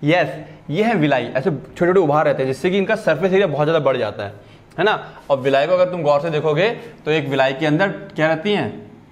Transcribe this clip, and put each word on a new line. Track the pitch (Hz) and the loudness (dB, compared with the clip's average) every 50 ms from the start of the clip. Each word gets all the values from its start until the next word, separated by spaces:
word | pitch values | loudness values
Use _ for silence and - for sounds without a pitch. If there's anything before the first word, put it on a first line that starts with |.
| - | 0
यस, | 147 156 180 165 147 - - - - - - - - | 2 2 2 0 -2 -4 -12 -14 -18 -20 -20 -12 -8
ये | 147 170 214 | -2 -2 0
है | 226 233 | 0 2
vilai, | 185 151 147 139 131 120 | 0 2 2 2 0 -2
ऐसे | 117 - 131 123 196 | -2 -4 -2 -2 -2
छोटे-छोटे | 160 127 - - - - 175 170 180 196 | -4 -4 -8 -14 -6 -2 0 2 4 4
उभार | 180 147 143 151 156 | 4 4 2 2 2
रहते | 147 135 123 135 | 2 0 0 -2
हैं, | 131 | -4
जिससे | 131 131 - 180 | -4 -2 -2 0
कि | 180 202 | 0 0
इनका | 190 180 220 | 0 0 -2
surface | 208 - - 160 147 175 196 180 | -2 0 0 0 2 0 2 2
area | 190 202 185 | 2 2 2
बहुत | 143 139 151 | 0 0 0
ज़्यादा | 147 165 160 147 | 2 2 2 2
बढ़ | 139 131 127 | 2 0 2
जाता | 113 104 101 110 104 | -2 -4 -4 -6 -8
है, | 98 95 - - - - - - - - - | -10 -10 -14 -20 -20 -20 -20 -20 -20 -6 -2
है | 170 | 0
ना? | 214 208 147 - - - - - - | 0 0 0 -4 -12 -18 -20 -2 -2
और | 143 131 | -2 0
vilai | 123 139 135 135 143 160 | 2 2 2 2 2 2
को | 185 | 4
अगर | 180 180 | 2 2
तुम | 180 180 180 160 | 2 0 -2 0
गौर | 143 147 143 | 2 2 2
से | 147 170 | 2 0
देखोगे, | 156 151 139 160 151 147 180 220 233 - - - - - - | -2 0 0 0 0 2 2 0 0 -4 -12 -18 -20 -12 -4
तो | - | -2
एक | 151 160 156 135 | -2 0 0 -2
vilai | 135 135 131 135 139 | 0 2 2 2 2
के | 135 156 | 0 0
अंदर | 151 147 160 190 202 | 0 2 2 2 0
क्या | 180 - - - - - 208 160 | -2 -6 -12 -14 -4 -2 0 0
रहती | 160 - 214 208 208 | 0 0 0 -2 0
हैं? | 190 139 107 98 - - - - - - - | 0 -2 -4 -8 -10 -16 -20 -20 -20 -20 -20